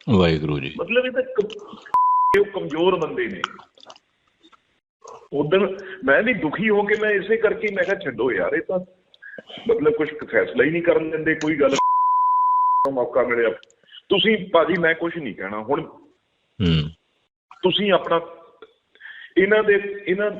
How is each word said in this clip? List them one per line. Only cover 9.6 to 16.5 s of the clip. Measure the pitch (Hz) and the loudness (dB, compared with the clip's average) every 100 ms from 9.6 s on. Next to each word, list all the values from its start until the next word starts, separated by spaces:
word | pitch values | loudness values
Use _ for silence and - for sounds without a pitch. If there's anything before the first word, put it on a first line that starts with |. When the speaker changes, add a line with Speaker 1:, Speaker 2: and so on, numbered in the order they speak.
| - | -2
Speaker 2:
ਮਤਲਬ | - 151 | 0 2
ਕੁਛ | 151 151 - - | 0 -2 -6 -2
ਫੈਸਲਾ | 113 92 123 | 0 2 2
ਹੀ | 139 | 2
ਨਹੀਂ | 170 | 2
ਕਰਨ | 170 156 156 | 2 2 0
ਦਿੰਦੇ, | 160 156 | -2 -2
ਕੋਈ | 156 156 151 | -2 -2 2
ਗੱਲ | 135 | 2
ਦਾ | 139 1017 - - - 1017 1017 1017 - - - 139 | 2 2 2 2 2 2 2 2 2 2 2 0
ਮੌਕਾ | 135 117 131 | 0 -2 0
ਮਿਲਿਆ। | 120 117 113 - _ _ _ - - | 0 0 0 -2 _ _ _ -12 -2
ਤੁਸੀਂ | 202 214 214 185 | 0 2 0 2
ਭਾਜੀ | 170 151 180 | 2 2 2
ਮੈਂ | 165 | 0
ਕੁਛ | 165 170 165 | 0 -4 -6
ਨਹੀਂ | 131 | -8
ਕਹਿਣਾ | 87 95 107 | -8 -8 -6
ਹੁਣ। | 107 143 | -4 -4
Speaker 1:
ਹੂੰ। | - - _ _ _ _ _ | -4 -14 _ _ _ _ _